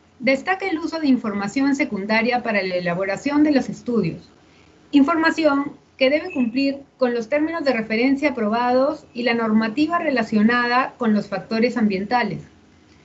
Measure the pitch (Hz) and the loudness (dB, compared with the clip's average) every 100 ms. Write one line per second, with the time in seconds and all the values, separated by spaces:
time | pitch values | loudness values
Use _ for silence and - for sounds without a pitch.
0 | _ - 247 269 359 381 381 320 320 320 | _ -4 0 0 0 -4 -2 -4 -6 -2
1 | 294 233 220 202 202 269 277 277 294 196 | 2 2 0 -4 -4 0 0 0 -2 -4
2 | 208 220 226 220 233 208 185 180 175 170 | 0 0 2 -2 -2 -2 -2 -2 -2 -2
3 | 196 196 277 294 302 269 - 214 - 226 | -4 -4 0 2 4 4 0 -8 -4 -2
4 | 165 - - - _ - - - - 285 | -2 -6 -16 -20 _ -20 -20 -20 2 4
5 | 277 320 320 311 302 277 277 - _ - | 4 4 2 2 2 2 -2 -10 _ 0
6 | 269 302 359 254 226 254 277 277 - - | 2 2 -2 -2 -2 0 -2 -4 -10 -4
7 | 247 240 220 294 311 330 277 226 214 220 | -2 -2 -2 -2 -2 -2 -2 -2 -2 0
8 | 262 269 294 240 208 233 247 254 277 311 | 2 2 0 -2 -2 0 2 2 0 -2
9 | - 240 240 233 226 220 220 254 311 339 | -10 -4 -2 0 2 0 0 0 0 0
10 | 311 247 220 214 220 240 240 247 - - | 0 -2 0 2 4 2 2 0 0 -2
11 | 220 208 202 190 - 220 247 233 208 185 | 0 0 -2 -8 -4 0 0 2 0 0
12 | 208 247 208 151 - - _ _ _ - | -2 -2 -2 -6 -12 -20 _ _ _ -20